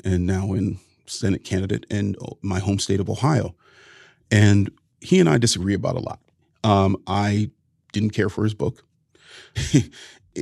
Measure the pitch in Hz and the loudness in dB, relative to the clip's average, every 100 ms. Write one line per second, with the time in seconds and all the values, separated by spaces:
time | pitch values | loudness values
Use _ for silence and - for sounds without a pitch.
0 | 92 92 90 95 98 98 98 95 _ _ | -2 0 0 -2 -2 -2 -4 -6 _ _
1 | - - 104 95 - 95 95 107 - 104 | -16 -6 -2 -2 -2 -4 -2 -6 -4 -4
2 | 101 98 - - 98 92 101 98 - 98 | -4 -6 -12 -10 -6 -4 -2 -2 0 -2
3 | 95 101 139 143 98 - _ _ - - | -2 -2 0 0 -2 -8 _ _ -20 -20
4 | - _ _ 107 104 101 98 - _ _ | -20 _ _ 6 6 6 2 -6 _ _
5 | - 185 170 139 117 98 92 101 87 85 | 0 4 4 4 2 0 -2 -2 -2 -4
6 | - - _ _ _ _ 110 101 95 95 | -6 -12 _ _ _ _ 2 4 4 2
7 | - 98 104 104 107 - _ _ _ 104 | -2 -2 0 -2 -4 -8 _ _ _ -4
8 | 110 110 104 - 110 107 - - _ _ | -2 -2 -2 -2 -4 -2 -6 -6 _ _
9 | _ _ _ - - - 69 139 - - | _ _ _ -20 -14 -10 0 0 0 -8
10 | - - _ - | -20 -20 _ -10